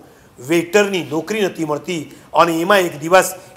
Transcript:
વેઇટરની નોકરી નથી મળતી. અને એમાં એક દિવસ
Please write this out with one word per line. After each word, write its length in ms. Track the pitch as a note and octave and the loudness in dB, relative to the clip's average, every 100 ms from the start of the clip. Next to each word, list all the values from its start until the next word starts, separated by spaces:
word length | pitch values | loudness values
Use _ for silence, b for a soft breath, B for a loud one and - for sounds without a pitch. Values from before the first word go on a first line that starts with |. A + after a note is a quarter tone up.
| b b b - | b b b -14
વેઇટરની 640 | B2 E3+ E3 G#3 G3 F#3+ | -2 -2 2 2 2 -2
નોકરી 380 | C3 D#3+ D#3 G#3+ | -4 -6 -4 -4
નથી 240 | F#3 E3 | -4 -4
મળતી. 500 | D#3 D3 - E3+ C3 b b | -4 -4 -6 -8 -10 b b
અને 180 | D3+ E3+ | 2 2
એમાં 260 | D#3+ F3 G3+ | 2 2 2
એક 200 | F3 D3+ | 2 -4
દિવસ 360 | D#3+ F#3 F3+ - b | 2 2 2 -4 b